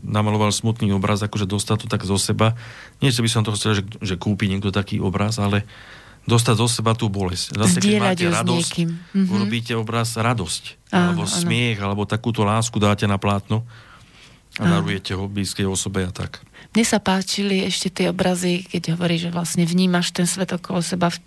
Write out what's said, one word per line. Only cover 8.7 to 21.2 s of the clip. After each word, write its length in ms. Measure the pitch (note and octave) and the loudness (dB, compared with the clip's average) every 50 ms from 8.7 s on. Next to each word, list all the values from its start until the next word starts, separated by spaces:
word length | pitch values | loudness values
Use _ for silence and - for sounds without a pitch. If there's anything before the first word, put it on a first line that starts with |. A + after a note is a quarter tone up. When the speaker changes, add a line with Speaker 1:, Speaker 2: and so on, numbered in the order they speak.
| - F3 E3+ E3 E3+ F3 - - - | -2 -2 -2 -2 -2 -6 -10 -4 0
Speaker 2:
Mhm. 160 | G3 F#3+ F3+ | 0 2 2
Speaker 1:
urobíte 420 | F#3+ G3+ G3 - A#2 A#2 A#2 A#2 A#2+ A2+ | 2 0 0 0 0 -2 -2 -2 -2 -2
obraz 400 | A2 G#2+ A2 A#2 A2+ A#2 - A#2 | -2 -2 0 0 -2 0 -2 0
radosť. 720 | A2 A#2+ B2+ A2+ F2 E2 - - - - - - _ _ | 0 0 0 0 -2 -4 -6 -8 -8 -14 -18 -20 _ _
Speaker 2:
Áno, 80 | - F3+ F3 F3 F3 | 2 2 2 4 2
Speaker 1:
Alebo 80 | E3 - | 0 -2
Speaker 2:
áno. 80 | - | -2
Speaker 1:
smiech, 480 | - F3+ E3+ - A2+ A#2+ B2 A#2 A2 G2 | -2 -2 0 0 2 2 2 0 0 -2
alebo 240 | G2+ G2 G2+ G#2 G#2 | -2 -2 0 -2 0
takúto 400 | - G#2+ A2 - A#2+ G#2+ - G#2 | -2 -2 -2 -2 -2 0 0 2
lásku 320 | G2+ G#2+ A2+ A2 - - | 2 2 2 0 -2 0
dáte 300 | G#2 G#2 G#2 G#2 - G#2+ | 0 2 2 2 2 2
na 160 | G#2 G2+ F#2+ - | 0 0 0 0
plátno 400 | G2+ G2+ G2 - - G#2+ A2 A#2 - - - - - - - - - - - - - - - _ _ - | 0 0 0 0 -2 -2 -2 -2 -6 -12 -20 -20 -20 -20 -20 -20 -20 -20 -20 -20 -20 -20 -20 _ _ -8
a 140 | - A2 | 0 2
Speaker 2:
Áno. 160 | F2 E2+ - - | 2 2 2 2
Speaker 1:
darujete 320 | G#2 G2+ F#2+ - - G2 | 0 -2 -4 -4 -4 -4
ho 100 | F#2 G2 | -4 -4
blízkej 400 | G2+ G2+ G2+ G2 - - - G2 | -4 -4 -4 -4 -4 -2 -2 -2
osobe 380 | F#2+ F#2+ F2+ - G2 F#2+ F#2+ F#2 | 0 0 -2 -4 -2 -2 -2 -2
a 80 | F#2 | -2
tak. 320 | - - - - - - - - - - - - | -4 -8 -8 -10 -10 -14 -20 -20 -20 -20 -20 -2
Speaker 2:
Mne 140 | - G#3+ A#3 | 0 2 2
sa 140 | - - G3+ | 2 2 0
páčili 640 | - G3 F#3+ F#3+ F3+ - - G3+ G3+ G3+ G3 F#3+ G3 | 2 2 0 0 0 -2 -2 -2 0 0 0 0 0
ešte 260 | G3 F3+ - - F#3+ | 0 -2 -2 -4 -4
tie 180 | - - F3+ F3 | -2 0 0 0
obrazy, 580 | F3+ F#3 F#3 F3+ F3+ F3 F3+ F3+ F3 F3 F#3 | 0 0 0 0 0 0 0 0 0 0 -2
keď 260 | - - F3+ E3+ E3+ E3 | -4 -6 -4 -2 -2 -2
hovoríš, 280 | E3+ F3 E3+ E3+ E3 F3 | 0 0 0 0 0 -2
že 80 | E3+ | -4
vlastne 320 | E3+ F3 E3+ - - F3 E3+ | -4 -4 -4 -2 0 0 2
vnímaš 480 | E3 F3 F3+ F#3 F#3 F3 F3 F3 - | 2 4 4 4 4 4 2 0 0
ten 140 | - - F3 | 0 0 0
svet 260 | E3+ - F#3 F#3 - | 0 0 -2 -2 -4
okolo 300 | F#3+ E3+ - - F#3+ F3+ | -4 -6 -4 -4 -2 -2
seba 260 | E3 - F#3 F3 F#3 | -2 -2 -2 0 0
v 100 | F3 - - | 0 0 -4